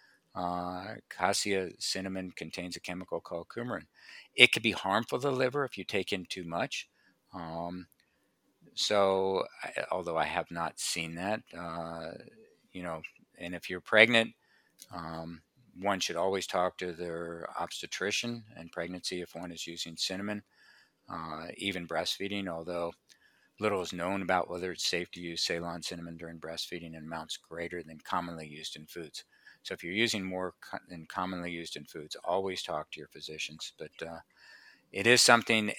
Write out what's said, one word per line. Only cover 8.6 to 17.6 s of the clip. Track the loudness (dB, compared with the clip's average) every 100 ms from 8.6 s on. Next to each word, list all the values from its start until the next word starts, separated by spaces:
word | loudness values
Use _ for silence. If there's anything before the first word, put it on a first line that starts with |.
| -14
so, | -2 4 6 8 6 4 2 0 -6
I, | -6 -4 -2
although | -2 0 0
I | 2
have | 0 -2
not | -4 -4 -2
seen | -4 -2 -4 -4
that, | -2 -2 -6
uh, | -10 -8 -6 -6 -6 -8 -10 -16 -20 -20 _ _
you | -10
know, | -6 -6 -8 -18 _ -12
and | -8 -8
if | -6
you're | -8
pregnant, | 6 10 12 10 4 -4 _ _ _ _ -14
um, | -10 -8 -6 -8 -12 _ _ -20 -4
one | 0 2
should | 0 2
always | 2 2 2
talk | 2 2 0
to | -6
their | -4 -4 -4 -6 -6 -8
obstetrician | -6